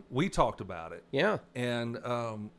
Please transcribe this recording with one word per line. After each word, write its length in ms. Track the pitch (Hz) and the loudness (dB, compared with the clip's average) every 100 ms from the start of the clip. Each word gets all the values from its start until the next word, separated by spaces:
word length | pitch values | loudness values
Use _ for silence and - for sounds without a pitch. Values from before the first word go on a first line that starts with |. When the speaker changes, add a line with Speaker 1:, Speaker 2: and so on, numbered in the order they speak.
| - | -2
Speaker 1:
we 180 | 123 190 | 0 2
talked 320 | - 127 - | 4 2 2
about 300 | 92 87 82 | -6 -8 -8
it. 120 | 85 - | -10 -2
Speaker 2:
Yeah. 280 | 135 190 190 - 127 | 2 4 2 -2 -4
Speaker 1:
And, 420 | 123 120 117 117 123 | -2 0 -2 -4 -2
um, 460 | 120 117 110 104 | -2 -2 -6 -8